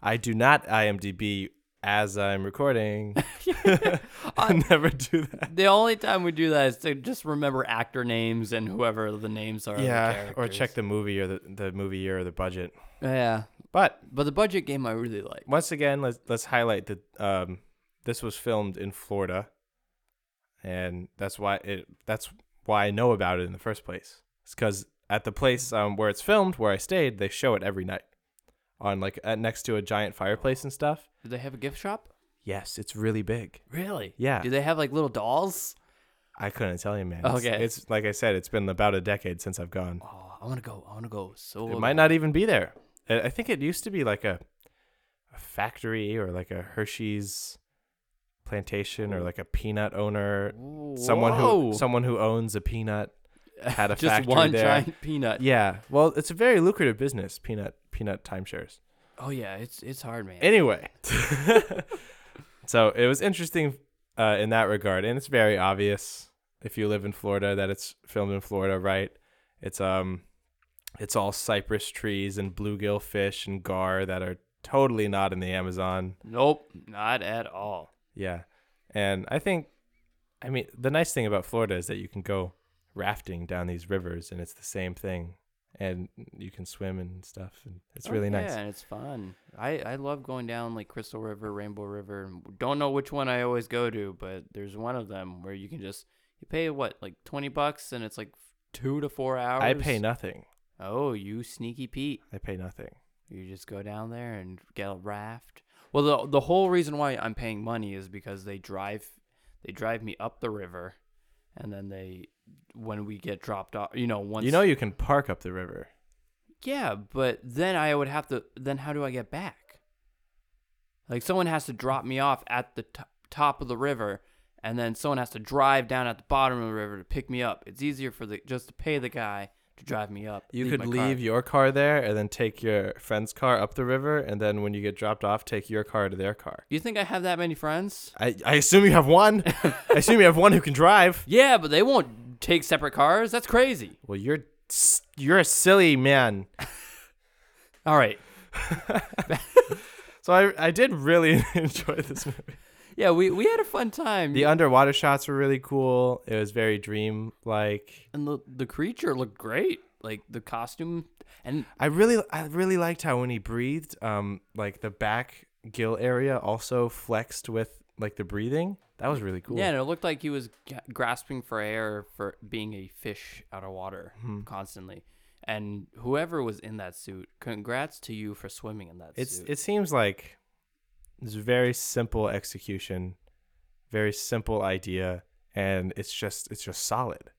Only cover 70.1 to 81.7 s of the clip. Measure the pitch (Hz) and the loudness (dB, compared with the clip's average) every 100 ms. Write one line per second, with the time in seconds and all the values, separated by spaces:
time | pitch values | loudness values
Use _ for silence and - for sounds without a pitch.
70.1 | 92 _ _ _ _ _ _ - - 107 | -6 _ _ _ _ _ _ -20 -14 -4
71.1 | 113 101 101 - 104 - 107 - - 110 | -2 -2 -4 -2 -2 0 -4 -4 -8 -4
72.1 | 98 98 98 95 90 104 104 101 104 - | -4 -4 -4 -6 -6 -6 -4 -2 -2 -2
73.1 | 104 101 98 - 98 87 92 92 95 95 | -2 -2 -2 -8 -8 -4 -2 0 0 -2
74.1 | 92 92 92 _ _ - 135 135 113 104 | -4 -6 -10 _ _ -2 2 2 2 0
75.1 | 98 98 92 92 92 92 90 92 92 92 | 0 0 -2 -4 -4 -4 -4 -4 -2 -6
76.1 | 92 - 117 139 151 - 87 - 104 107 | -10 -10 2 2 2 -4 -20 -18 -6 -2
77.1 | 123 92 113 113 87 104 95 76 _ _ | 0 -2 -6 -6 -8 -8 -8 -10 _ _
78.1 | - 98 87 87 _ _ _ _ 107 101 | -10 -8 -8 -12 _ _ _ _ -2 0
79.1 | 95 95 143 - 180 - _ _ _ _ | 0 -2 -4 -2 -2 -4 _ _ _ _
80.1 | _ _ _ 127 131 - 117 123 151 165 | _ _ _ -6 -6 -6 -4 0 0 0
81.1 | - 113 101 87 117 110 | 0 0 0 -2 -2 0